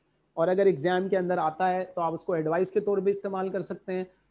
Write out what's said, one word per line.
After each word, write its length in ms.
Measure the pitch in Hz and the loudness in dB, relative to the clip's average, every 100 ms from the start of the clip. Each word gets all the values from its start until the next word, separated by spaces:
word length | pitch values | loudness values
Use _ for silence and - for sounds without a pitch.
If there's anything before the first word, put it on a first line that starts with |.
| _ _ _ - | _ _ _ 0
और 120 | 165 | 2
अगर 200 | 185 196 | 4 4
exam 400 | 156 170 180 190 | 4 2 0 0
के 80 | 190 | 0
अंदर 220 | 180 175 | 0 0
आता 280 | 156 160 185 | 0 0 0
है, 180 | 185 | 0
तो 160 | 185 - | -4 -4
आप 120 | 165 | -2
उसको 220 | 160 - 165 | -4 -2 -2
advice 340 | 156 170 185 | 0 0 0
के 100 | 214 | 0
तौर 200 | 202 196 | 0 0
पे 100 | 190 | 0
इस्तेमाल 400 | 202 202 190 190 | 0 -4 -4 -4
कर 100 | 190 | -4
सकते 320 | - 175 - | -6 -10 -8
हैं। 140 | 185 185 _ _ | -6 -8 _ _